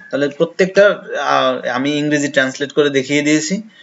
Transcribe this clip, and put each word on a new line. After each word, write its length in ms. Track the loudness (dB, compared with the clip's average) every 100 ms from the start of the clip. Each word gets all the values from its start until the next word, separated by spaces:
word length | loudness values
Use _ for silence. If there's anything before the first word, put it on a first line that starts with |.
| -8
তাহলে 180 | -4 -2
প্রত্যেকটা, 760 | -2 -4 0 0 4 4 4 -6 -6
আহ, 460 | 0 0 0 -2 -4
আমি 240 | -2 -2
ইংরেজি 360 | -2 0 0 0
ট্রান্সলেট 440 | 0 -2 -2 -4
করে 180 | 0 2
দেখিয়ে 320 | 2 0 0
দিয়েছি 400 | 2 0 0 -6 -8 -18